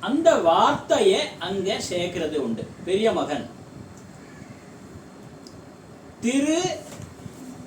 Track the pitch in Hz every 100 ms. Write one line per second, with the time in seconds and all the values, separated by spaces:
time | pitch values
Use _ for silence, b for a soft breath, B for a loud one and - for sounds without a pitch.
0 | 190 285 330 269 170 170 240 294 - 302
1 | 196 220 302 - 175 196 185 226 - 180
2 | 175 180 156 151 120 110 - - - 190
3 | 220 185 139 143 117 - - - - -
4 | - - - - - - - - - -
5 | - - - - - - - - - -
6 | - - 233 269 285 320 370 640 - -
7 | - - - - - -